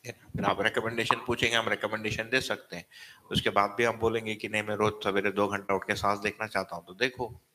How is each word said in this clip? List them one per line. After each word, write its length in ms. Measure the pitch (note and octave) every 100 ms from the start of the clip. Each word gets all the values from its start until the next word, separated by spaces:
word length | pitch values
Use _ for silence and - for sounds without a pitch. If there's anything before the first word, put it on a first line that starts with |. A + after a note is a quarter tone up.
| A#2+
फिर 340 | - - - G2
आप 160 | G2
recommendation 540 | G#2+ B2 A2 A#2 A2 A#2+
पूछेंगे, 400 | - A#2+ A#2 A#2
हम 140 | A2
recommendation 540 | G#2 G#2+ G#2+ G#2+ A2+
दे 180 | A2+ C3
सकते 340 | B2 G#2 - F2
हैं। 100 | - - - - -
उसके 180 | G2+ A2+
बाद 200 | G2+ G2+
भी 120 | -
हम 140 | A#2 A2+
बोलेंगे 380 | A2+ A2+ A2 G#2+
कि 140 | G#2+
नहीं, 140 | G#2+
मैं 120 | G#2+ G#2
रोज 280 | G#2+ -
सवेरे 280 | G#2 G2 G2+
दो 160 | G2 G2+
घंटा 280 | G2+ G2 G2
उठ 120 | -
के 80 | G2+
सांस 240 | G2+ G2+
देखना 280 | G#2 - A2
चाहता 280 | G2+ F#2 F2
हूँ, 100 | E2+
तो 80 |
देखो। 480 | F#2 B2+ B2+ A#2 E2 _